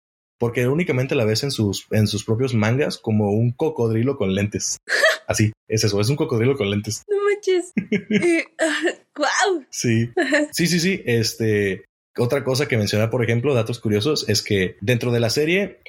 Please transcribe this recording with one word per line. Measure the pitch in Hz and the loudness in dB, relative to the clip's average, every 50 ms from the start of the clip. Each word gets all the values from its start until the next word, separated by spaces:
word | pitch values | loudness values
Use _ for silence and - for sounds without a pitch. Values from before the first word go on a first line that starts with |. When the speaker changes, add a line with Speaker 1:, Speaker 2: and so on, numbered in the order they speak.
| _ _ _ _ _ _ _ _ | _ _ _ _ _ _ _ _
Speaker 1:
Porque | 120 117 117 127 123 | -4 -2 0 0 0
únicamente | 127 143 165 180 170 143 127 131 135 151 | 2 2 0 0 0 0 -2 -2 0 0
la | 135 110 | 0 2
ves | 107 110 110 143 | 2 0 0 -2
en | 139 | -2
sus, | - - 107 98 95 - - - | -2 0 0 0 0 -4 -6 -2
en | - 110 107 92 | 2 2 2 2
sus | - 98 - | 0 -2 -2
propios | - 113 113 135 127 | -2 -2 0 0 0
mangas | 117 110 104 110 123 135 147 190 185 - | 2 2 2 2 2 0 0 -2 -4 -6
como | - 117 107 107 104 101 | -4 0 0 2 2 2
un | 104 110 120 123 | 2 2 2 0
cocodrilo | 120 - 160 156 156 131 117 113 110 110 120 135 135 - | 0 0 -2 -2 0 0 0 0 0 0 0 0 0 0
con | 101 95 95 | -2 0 0
lentes. | 98 104 104 - 92 - - - - _ | 0 0 -2 -2 -4 -6 -6 -8 -8 _
Speaker 2:
<laughs> | - - - 571 640 640 - - | -4 0 2 2 2 0 0 -4
Speaker 1:
Así, | - 107 - 110 107 - - _ - | -2 0 2 0 0 0 -6 _ -2
es | 110 107 113 | 0 0 0
eso, | 104 101 101 | 0 0 0
es | 104 117 | 0 0
un | 147 | 0
cocodrilo | 143 156 120 123 110 113 135 139 | 0 0 0 0 2 2 2 2
con | 139 101 101 | 0 0 0
lentes. | 104 104 104 107 104 - - - | -2 -2 -2 -4 -8 -10 -6 -4
Speaker 2:
No | 403 403 403 | -2 0 0
manches. | 403 403 415 - 370 370 349 339 - - | 0 -2 0 0 0 0 0 -2 -4 -6
Speaker 1:
<laughs> | 208 - - 220 180 - - | -6 -4 -2 -4 -4 -2 0
Speaker 2:
Eh, | 214 196 - 349 339 330 - - _ - | 0 2 2 2 2 0 -2 -6 _ -4
ah, | 320 320 294 - 302 339 - - _ _ _ | -2 -2 -2 -2 -2 -4 -4 -6 _ _ _
¡guau! | 285 294 220 190 269 370 415 370 302 - - | -4 -2 0 0 0 0 0 0 -2 -4 -10
Speaker 1:
Sí. | - - - 123 113 113 117 120 - | -8 -2 0 2 2 2 0 0 -2
Speaker 2:
<laughs> | 370 302 262 - 190 - - | -2 0 2 2 0 0 0
Speaker 1:
Sí, | - - 170 | 0 0 0
sí, | 151 175 170 | 0 0 0
sí. | 156 190 196 - - | 0 0 -2 -2 -2
Este, | 120 120 117 110 113 - - 113 110 104 104 101 98 95 90 - _ _ _ _ _ _ - | 0 0 0 0 -2 -2 -2 0 0 2 2 2 0 -2 -4 -10 _ _ _ _ _ _ -2
otra | 123 123 147 139 | 0 0 0 -2
cosa | 117 123 131 120 147 | 0 0 0 0 0
que | - 131 | 0 0
mencionar, | 110 104 - 107 104 113 113 | 0 0 0 0 0 0 0
por | 127 123 | 0 0
ejemplo, | 113 101 117 120 123 147 139 | 0 0 0 0 0 2 0
datos | 117 110 120 123 - | 0 0 -2 -6 -4
curiosos, | - 113 104 101 110 151 147 - - - | -2 0 0 2 2 0 -2 0 0 0
es | 104 - | -2 -2
que | - - 104 95 92 87 - - | 0 0 0 0 0 -2 -4 -4
dentro | 101 110 123 117 127 123 | -2 0 0 0 0 0
de | 120 117 | 0 0
la | 117 113 | 0 0
serie | - 147 151 160 175 196 202 190 - - - | 0 0 0 0 0 0 -2 -4 -6 -14 -8